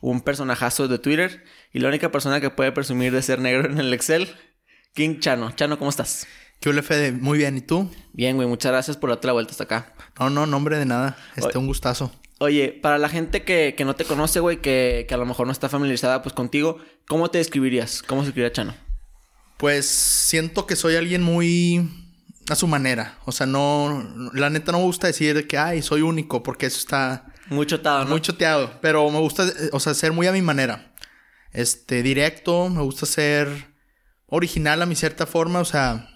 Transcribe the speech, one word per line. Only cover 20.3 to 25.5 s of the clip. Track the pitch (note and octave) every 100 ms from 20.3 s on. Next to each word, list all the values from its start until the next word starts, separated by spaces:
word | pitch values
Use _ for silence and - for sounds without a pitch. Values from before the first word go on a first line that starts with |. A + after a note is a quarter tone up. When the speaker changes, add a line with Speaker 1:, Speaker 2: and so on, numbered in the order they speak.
| D#3+ D#3+ G3+ -
Speaker 2:
que | E3+
soy | E3 E3
alguien | E3+ F3+
muy | F3 E3+ E3+ F3 F3 F3 E3+ - - _ _ - -
a |
su | D3+ E3+
manera. | D3 C3 A#2+ A2 - -
O |
sea, | B2+ C3
no, | C3+ C#3+ D3 D3 D3 A2 - B2
la | C3 C#3+
neta | D#3 D3+
no | F3
me |
gusta | F#3 F3 F3+
decir | D3+ D3+ D3
que, | D3